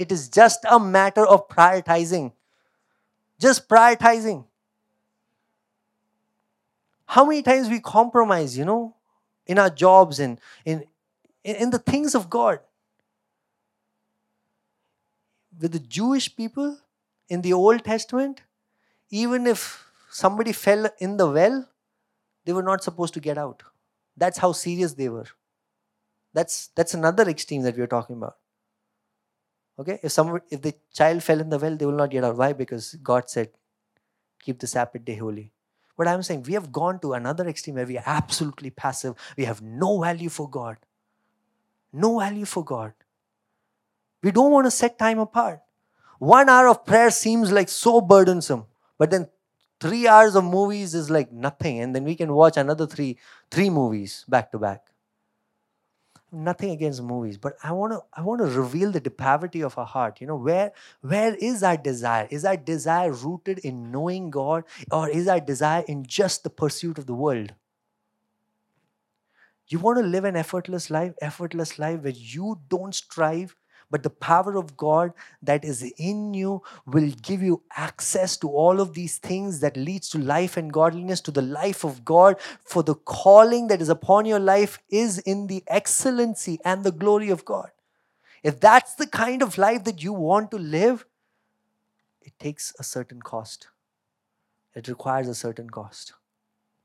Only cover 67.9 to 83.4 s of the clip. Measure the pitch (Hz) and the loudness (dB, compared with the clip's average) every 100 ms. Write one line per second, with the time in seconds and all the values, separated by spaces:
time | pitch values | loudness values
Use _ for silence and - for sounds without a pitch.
67.9 | _ _ _ _ _ _ _ _ _ _ | _ _ _ _ _ _ _ _ _ _
68.9 | _ _ _ _ _ _ _ - 165 202 | _ _ _ _ _ _ _ -10 -4 0
69.9 | 240 202 180 196 175 156 185 175 185 - | 0 0 -2 -2 -4 -4 -6 -6 -10 -4
70.9 | 156 180 170 147 - 175 165 160 - 151 | -4 -4 -8 -12 -10 -10 -8 -8 -8 -8
71.9 | 165 139 123 117 139 202 196 139 180 190 | -6 -8 -10 -12 -12 -10 -10 -8 -8 -6
72.9 | - - - 156 165 185 _ _ _ _ | -12 -10 -4 -2 -2 -8 _ _ _ _
73.9 | 147 139 - - 170 190 196 165 139 151 | -6 -6 -6 0 2 2 -4 -6 -6 0
74.9 | 156 175 - - _ 139 147 151 123 123 | 0 0 -6 -20 _ -2 -2 -2 -10 -10
75.9 | - 170 208 208 196 190 196 - - - | -10 -8 -8 -8 -6 -6 -6 -12 -20 -2
76.9 | 147 151 123 113 196 190 170 - - 156 | 0 0 -4 -8 -4 -2 -2 -4 -12 -10
77.9 | - - 196 185 - 151 143 165 190 190 | -8 -6 -4 -4 -4 -4 2 4 4 0
78.9 | 160 170 - - 190 202 160 147 131 139 | -6 -10 -10 -8 -8 -6 -4 -4 -4 -8
79.9 | 190 - 160 135 151 180 - 156 151 165 | -8 -8 -6 -2 -2 -2 -6 -4 0 0
80.9 | 165 185 180 - 143 131 151 190 196 160 | 0 -8 -8 -6 -4 -4 -4 -6 -6 -8
81.9 | 127 117 165 190 196 - - - 180 156 | -8 2 6 6 6 -4 -20 -6 -2 -2
82.9 | 143 - - 190 202 | -2 -6 2 8 10